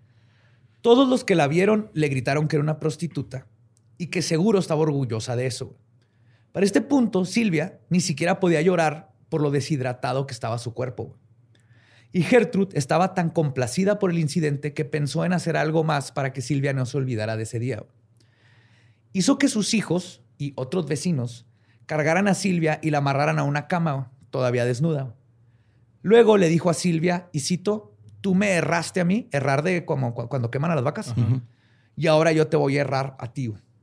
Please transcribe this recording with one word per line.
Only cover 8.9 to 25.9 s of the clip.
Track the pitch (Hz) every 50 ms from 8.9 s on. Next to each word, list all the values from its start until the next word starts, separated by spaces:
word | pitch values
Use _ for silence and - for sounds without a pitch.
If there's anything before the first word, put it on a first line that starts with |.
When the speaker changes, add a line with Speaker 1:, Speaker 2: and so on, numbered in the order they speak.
| 151 160 - - _ _ _ _
Speaker 1:
por | - 156 147
lo | 147
deshidratado | 139 143 135 - 160 131 123 127 123 - - 131 127 135 135 135
que | 123
estaba | - - 113 113 120
su | - 120 110
cuerpo, | - 123 123 110 - -
güey. | - - - _ _ _ _ _ _ _ _ _ _ _ _ _ _ _ _ _ _ -
Y | 180 151
Gertrude | - 254 240 214 - - 185 196 190 - 151
estaba | 139 - 160 165 185 185 -
tan | - 170 165
complacida | - 170 156 143 135 131 123 117 - - 190 196 208 208
por | 208 185 170
el | 170
incidente | 160 143 - 180 156 147 143 139 - 147 147
que | - 156
pensó | 143 - 151 147 139 - 160 165
en | 175 180
hacer | 170 - 170 156
algo | 151 151 156 156 165 160
más | 156 151 143 135 - -
para | 147 135 135 131
que | 139 123
Silvia | - 151 139 139 139 135
no | 135 127
se | 117 - 143
olvidara | 131 127 123 107 107 107 110
de | 110 113
ese | 110 - 117
día, | 117 127 120 -
güey. | - - _ _ _ _ _ _ _ _ _ _ _ _ _ _ _ _ _ _ _ _ _ _ _ _ -
Hizo | 190 175 - 277 277
que | 285 269
sus | - 220 190 - -
hijos | 214 165 - 160 180 180 - - - _ _ _ -
y | 143 143 139
otros | - 131 135 - 185 165
vecinos | 139 156 135 - 185 170 131 117 117 - - - _ _ _ _ _ _ _ _
cargaran | - 156 156 147 151 165 180 202 202
a | 190
Silvia | - - 202 180 170 160 151 151 151 -
y | 156
la | 147 143
amarraran | 143 139 135 139 147 151 160 156
a | 143
una | 143 143 147 147
cama, | - 185 175 170 160 139 135 131 - - _ - _
todavía | - 135 127 123 123 120 120
desnuda. | 123 123 117 151 170 156 143 135 127 107 - _ _ _ _ _ _ _ _ _ _ _ _ _ _